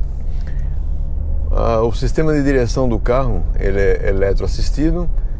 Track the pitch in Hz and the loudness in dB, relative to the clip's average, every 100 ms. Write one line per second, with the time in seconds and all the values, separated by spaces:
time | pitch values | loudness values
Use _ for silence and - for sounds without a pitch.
0 | - - - - - - - - - - | -4 -4 -4 -2 -2 -4 -2 -2 -2 -2
1 | - - - - - - 113 113 117 - | -2 -2 -2 -2 0 0 0 0 0 0
2 | 127 - 156 147 139 135 117 - 127 110 | 0 0 2 2 2 2 2 0 0 0
3 | - 127 127 95 - - 95 98 98 92 | 0 0 0 0 0 0 0 2 2 2
4 | 101 98 98 98 95 - - - 156 165 | 0 2 2 0 0 0 0 2 0 0
5 | 170 - - | 0 0 -2